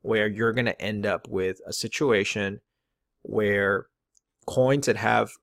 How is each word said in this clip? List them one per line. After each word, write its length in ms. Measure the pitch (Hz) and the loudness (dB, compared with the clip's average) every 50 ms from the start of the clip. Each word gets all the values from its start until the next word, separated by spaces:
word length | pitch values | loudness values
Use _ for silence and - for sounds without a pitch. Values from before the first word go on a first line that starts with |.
where 260 | - - 113 107 104 | -2 0 0 2 2
you're 260 | 107 101 104 117 113 110 | 0 0 0 0 2 2
gonna 220 | 127 123 113 - - | 2 0 -2 -2 -4
end 280 | - 104 107 104 101 | -6 -6 -4 -2 -2
up 200 | 104 92 - - | -2 -2 -2 -4
with 320 | 120 110 95 92 92 92 - - | -6 -4 -2 -2 -2 -4 -6 -10
a 80 | 92 - | -10 -8
situation 880 | - - 107 - - 156 135 113 98 104 - - 104 101 98 101 110 _ _ _ _ _ _ _ _ _ _ _ _ _ | -8 -8 -8 -4 -2 2 2 4 2 2 0 -2 -2 -4 -4 -4 -8 _ _ _ _ _ _ _ _ _ _ _ _ _
where 640 | - - 110 107 101 101 101 101 98 101 - - _ _ _ _ _ _ _ _ _ _ _ _ | -4 -2 0 2 2 2 2 2 2 0 0 -4 _ _ _ _ _ _ _ _ _ _ _ _
coins 420 | - - 127 127 131 139 143 139 | -4 0 2 4 4 2 2 2
that 100 | - 110 | 0 -2
have 340 | 101 110 113 117 113 113 107 - _ | 0 2 2 2 2 0 -2 -6 _